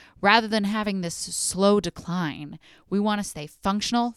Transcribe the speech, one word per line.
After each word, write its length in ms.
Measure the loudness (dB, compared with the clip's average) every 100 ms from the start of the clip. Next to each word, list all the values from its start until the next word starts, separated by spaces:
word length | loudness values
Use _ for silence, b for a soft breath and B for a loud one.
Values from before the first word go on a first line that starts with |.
| B B
Rather 260 | 6 6 4
than 180 | 0 0
having 360 | -2 -2 -4
this 140 | -4 -6
slow 640 | -8 -6 -4 2 4 4
decline, 800 | 2 -6 -6 -4 -4 -6 -12 -16 B B B
we 100 | -2
want 200 | 0 -2
to 80 | -4
stay 200 | -10 -14
functional, 640 | -6 -2 -2 0 0 0